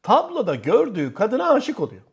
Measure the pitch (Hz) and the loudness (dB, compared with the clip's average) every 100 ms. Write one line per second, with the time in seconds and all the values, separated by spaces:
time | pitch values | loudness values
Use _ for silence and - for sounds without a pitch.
0 | - 262 - 349 190 131 107 226 311 185 | 4 2 2 -4 -2 -2 2 2 2 -2
1 | 139 - 208 254 349 294 294 285 139 92 | -6 -2 -2 0 2 2 0 -6 -6 -8
2 | _ | _